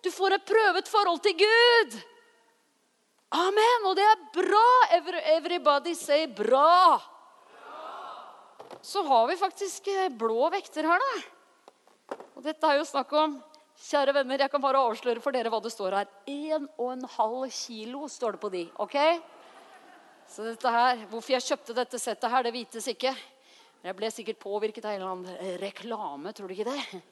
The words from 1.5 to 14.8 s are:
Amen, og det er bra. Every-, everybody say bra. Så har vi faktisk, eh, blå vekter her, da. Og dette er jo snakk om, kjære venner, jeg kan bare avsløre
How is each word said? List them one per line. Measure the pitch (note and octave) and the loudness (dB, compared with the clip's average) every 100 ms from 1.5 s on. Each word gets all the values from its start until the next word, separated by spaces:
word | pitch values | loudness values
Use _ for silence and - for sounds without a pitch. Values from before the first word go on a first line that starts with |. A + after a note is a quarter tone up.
| A4+ A#4+ A#4 D#4+ G#3+ - - _ _ _ _ _ _ _ _ _ _ _ D#4 | 6 6 6 2 -6 -18 -20 _ _ _ _ _ _ _ _ _ _ _ 0
Amen, | F4+ G#4 A4+ B4 G4 | 2 4 4 4 2
og | F#4+ | 4
det | G#4 | 4
er | G#4+ D4 | 4 0
bra. | E4 F#4 G#4 A#4 B4+ A#4 F4 | -2 2 6 6 6 6 4
Every-, | D#4 E4+ C#4+ D#4+ | 0 -4 2 2
everybody | D#4 F4 C#4+ C#4+ D#4+ E4 | 2 0 2 2 0 -8
say | - D4 D#4+ | 0 0 0
bra. | G#3 G#3+ C4 D4+ F4+ F#4 C4 - - - _ _ - - - - - - - - - - _ - - | -4 2 4 6 8 6 4 0 -20 -20 _ _ -20 -18 -16 -14 -14 -16 -16 -18 -20 -20 _ -20 -20
Så | - G4 | -6 -4
har | D#4+ B3 A#3 | 4 4 4
vi | F4 | 2
faktisk, | G4 - G4 - - | -2 -4 -8 -8 -4
eh, | G4 F#4 | -2 -2
blå | A#3+ A3+ A3+ D4+ | -2 -2 0 0
vekter | G4 - D4+ D#4 | -2 -6 -4 0
her, | F4 | 0
da. | C5+ A4 - _ _ _ - _ _ _ _ - - - | 0 -4 -10 _ _ _ -20 _ _ _ _ -16 -14 -10
Og | C4+ | -10
dette | D#4 D#4 | -2 2
er | C#4+ | 2
jo | D4+ | 0
snakk | C#4 B3 D4+ | -4 -2 0
om, | D#4 C#4 - - _ _ - | 0 -2 -14 -20 _ _ -2
kjære | D4 C#4 C#4 | 0 2 2
venner, | B3+ C4 | 0 -2
jeg | C#4 | 0
kan | C#4+ | 0
bare | C4+ | 2
avsløre | C4+ | 2